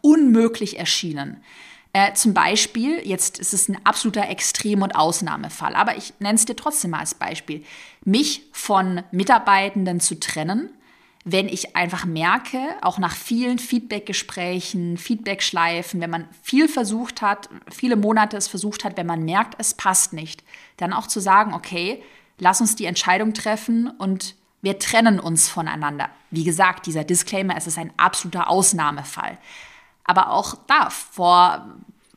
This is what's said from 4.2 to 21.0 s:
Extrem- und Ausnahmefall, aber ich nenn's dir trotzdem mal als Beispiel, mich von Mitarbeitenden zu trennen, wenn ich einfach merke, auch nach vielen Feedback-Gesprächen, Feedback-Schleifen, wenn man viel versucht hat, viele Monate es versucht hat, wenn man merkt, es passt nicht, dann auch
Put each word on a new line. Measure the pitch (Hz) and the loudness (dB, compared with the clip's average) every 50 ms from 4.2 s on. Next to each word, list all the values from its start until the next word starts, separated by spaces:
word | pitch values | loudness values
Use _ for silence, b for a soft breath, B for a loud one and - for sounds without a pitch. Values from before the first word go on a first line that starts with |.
| 202 - | -2 -2
Extrem- | 185 - - - - - - 208 208 202 | -4 -4 -4 -4 -2 -2 -2 0 0 2
und | 196 190 - | 0 0 0
Ausnahmefall, | - 156 165 165 - 175 156 151 147 139 156 - - 147 143 - | 2 2 2 0 -2 -4 -4 -6 -6 -8 -12 -10 -8 -6 -2 0
aber | - 208 233 - | 0 0 0 -2
ich | - - - - - | -4 -10 -14 -12 -8
nenn's | 202 208 220 226 233 | -4 0 0 0 0
dir | - 233 | -2 -4
trotzdem | - - 302 294 - - 175 | -6 -6 -4 -4 -4 -4 -4
mal | 160 151 | -6 -6
als | 156 - - | -8 -8 -8
Beispiel, | - - - 160 - - - 147 151 151 B B B B B B B - | -8 -8 -8 -8 -10 -10 -10 -12 -12 -12 B B B B B B B 0
mich | 190 196 254 294 302 - - - _ | 2 2 2 2 0 -2 -6 -10 _
von | - - - - 202 190 190 185 180 175 180 - | -14 -10 -4 0 0 2 2 0 -2 -4 -6 -4
Mitarbeitenden | - 180 196 - 247 220 220 202 196 196 196 202 202 202 185 185 175 175 | -4 -2 4 4 4 4 6 4 4 4 4 0 -2 -2 -2 0 0 0
zu | - - 170 156 | -2 -2 -2 -4
trennen, | - - - 156 156 165 196 233 339 403 - b b b b b b b b b b | -6 -6 -4 -4 -4 -2 -2 -4 -4 -6 -10 b b b b b b b b b b
wenn | 180 180 190 196 - | -2 -2 0 0 -2
ich | - - - - - | -4 -8 -8 -4 -2
einfach | 180 180 175 185 170 180 | -2 -2 -2 -2 -4 -4
merke, | 175 160 160 160 175 202 254 - - - 254 262 302 - - | -4 -2 0 2 2 2 2 0 -4 -6 -6 -6 -6 -6 -4
auch | - 180 - - | -2 -2 0 0
nach | 185 170 - | -2 -2 -4
vielen | - - - 233 233 247 247 247 240 | -6 -6 -4 -2 0 0 0 0 -2
Feedback-Gesprächen, | - - 254 240 233 - 214 202 208 - 185 - - - - 185 175 180 180 180 175 - - 180 175 175 170 170 | -2 -2 -2 -2 -2 -4 -8 -8 -6 -6 -6 -8 -8 -8 -8 -6 -4 -4 -4 -4 -4 -4 -4 -4 -2 -4 -4 -4
Feedback-Schleifen, | - - 233 214 226 196 196 190 - - - 175 165 170 170 170 175 - - 180 | -4 -4 -4 -4 -4 -6 -4 -4 -4 -2 0 0 0 2 0 -2 -6 -6 -6 -6
wenn | 170 170 | -4 -4
man | 170 165 165 - - _ | -6 -6 -8 -12 -18 _
viel | - - - 269 320 302 | -6 2 4 4 4 4
versucht | 302 269 233 202 214 226 247 233 - - | 4 0 -2 -2 -2 -4 -4 -8 -6 -2
hat, | 220 202 208 208 - - - - - - | -2 0 0 -2 -6 -14 -20 -20 -20 -20
viele | - - - 247 240 | -8 -4 0 2 2
Monate | 214 208 214 226 220 208 214 220 | 4 4 4 4 4 2 2 0
es | 202 196 - | -4 -6 -6
versucht | - 185 202 208 208 - - | -6 -6 -6 -6 -6 -6 -8
hat, | 196 180 | -8 -6
wenn | 190 170 | -6 -4
man | 170 170 165 160 | -4 -4 -2 -2
merkt, | 160 175 202 233 226 - - | 0 0 0 0 0 -4 -6
es | 220 - - | -4 -4 -4
passt | - - 196 185 - - - | -2 0 0 2 2 0 -2
nicht, | - 156 156 156 - - B B B B B B B | -4 -10 -12 -12 -14 -18 B B B B B B B
dann | - 180 175 | -6 -4 -2
auch | 190 220 | -2 -4